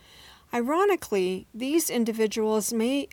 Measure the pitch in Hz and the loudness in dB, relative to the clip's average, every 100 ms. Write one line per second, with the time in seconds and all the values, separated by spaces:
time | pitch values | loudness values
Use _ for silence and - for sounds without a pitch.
0 | - - - - _ 240 240 320 403 370 | -20 -20 -20 -20 _ -4 0 2 2 2
1 | - 202 185 185 - 208 262 320 311 247 | 0 0 0 -2 -8 -8 0 0 2 0
2 | 233 220 220 226 214 214 208 233 233 277 | 0 0 0 0 0 0 0 0 0 0
3 | - | -4